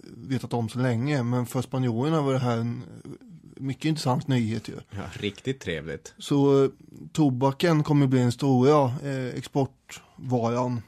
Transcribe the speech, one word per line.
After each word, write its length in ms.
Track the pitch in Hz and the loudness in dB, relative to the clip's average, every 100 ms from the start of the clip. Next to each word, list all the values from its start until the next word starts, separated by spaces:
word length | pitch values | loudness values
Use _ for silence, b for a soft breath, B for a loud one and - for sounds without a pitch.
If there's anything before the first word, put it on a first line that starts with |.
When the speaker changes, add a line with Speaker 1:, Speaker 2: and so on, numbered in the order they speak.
| - 117 | -20 -14
Speaker 1:
vetat 360 | 123 131 120 | -6 -6 -4
om 160 | 120 110 | -4 -4
så 100 | 120 | -2
länge, 440 | 127 113 139 143 | 0 0 0 0
men 220 | 120 123 120 | 0 -2 -2
för 160 | 131 | -4
spanjorerna 600 | - 131 127 113 147 165 | -2 -2 0 0 0 2
var 120 | 139 | 2
det 60 | 131 | 0
här 180 | 123 117 | 0 0
en 260 | 117 120 113 113 - - 240 160 - - | -2 -6 -12 -16 -16 -18 -18 -20 -20 -10
mycket 300 | 135 131 156 | -8 -4 -2
intressant 420 | 156 131 127 - | 0 0 -2 0
nyhet 420 | 127 107 113 - | 0 0 -2 -6
ju. 60 | - - | -14 -12
Speaker 2:
Ja, 140 | 98 80 | -12 -12
riktigt 460 | - 101 - 131 135 | -6 -6 -6 -8 -6
trevligt. 540 | 92 80 78 73 - - | -6 -6 -6 -10 -12 -12
Speaker 1:
Så, 460 | - 143 139 139 | 0 2 6 6
eh, 60 | 135 - - - 151 | 4 0 -20 -20 -8
tobaken 720 | - 147 123 135 131 175 151 | 0 2 2 0 2 2 2
kommer 240 | 151 147 139 | 4 4 4
bli 120 | 131 | 4
en 100 | 123 | 2
stora, 520 | 120 139 127 131 151 131 135 | 2 2 4 6 6 4 -2
eh, 220 | 139 131 127 | -6 -6 -6
exportvaran 1500 | 131 - 143 131 _ - - - - 127 123 117 120 123 120 | -8 -4 -2 -2 _ -20 -20 -20 -12 -2 0 0 0 -2 -4